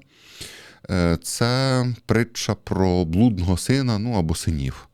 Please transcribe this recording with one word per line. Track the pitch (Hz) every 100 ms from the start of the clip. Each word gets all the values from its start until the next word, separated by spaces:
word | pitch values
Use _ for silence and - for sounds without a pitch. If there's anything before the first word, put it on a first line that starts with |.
| - _ - - - - - - -
Е, | 92 85 82
це | - - 120 127 135 127 123 117
притча | - 117 113 - -
про | 104 - 95 92 90
блудного | 82 90 120 92 90 87
сина, | - 135 127 104
ну, | 120
або | 107 80
синів. | 82 - 76 67 - -